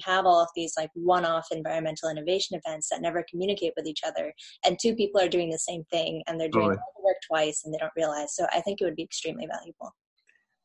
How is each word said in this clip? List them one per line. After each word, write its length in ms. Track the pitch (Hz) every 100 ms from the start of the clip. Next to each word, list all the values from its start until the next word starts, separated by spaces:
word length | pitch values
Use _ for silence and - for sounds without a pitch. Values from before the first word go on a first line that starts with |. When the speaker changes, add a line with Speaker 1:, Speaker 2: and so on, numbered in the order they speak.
Speaker 1:
have 220 | 185 185 185
all 160 | 170
of 80 | 170 170
these, 180 | 160 -
like, 120 | 156 170
one-off 520 | 175 180 170 160 -
environmental 580 | 165 156 160 160 156 160
innovation 500 | 151 151 190 - 170
events 260 | 165 156 -
that 120 | 170
never 220 | 170 170 165
communicate 420 | 170 190 202 165 160
with 80 | 156
each 160 | 151 160
other. 280 | 156 151 - - - 190
And 120 | 180
two 140 | 233 226
people 260 | 202 202
are 80 | 180
doing 200 | 180 170
the 100 | 160
same 240 | - 175 160
thing, 320 | 170 160 160 160
and 120 | 165
they're 100 | 160
doing 160 | - 101
Speaker 2:
Totally. 120 | 95
Speaker 1:
all 140 | - -
the 80 | 190
work 120 | 185 -
twice, 320 | 160 151 -
and 100 | 156
they 40 | 156
don't 140 | 156 165
realize. 400 | 160 147 147 -
So 100 | 170
I 80 | 175
think 200 | 202 196
it 40 | 180
would 100 | 156
be 60 |
extremely 440 | 165 - 165 - 156
valuable. 460 | - 165 - - _ _ _ _ _ _ _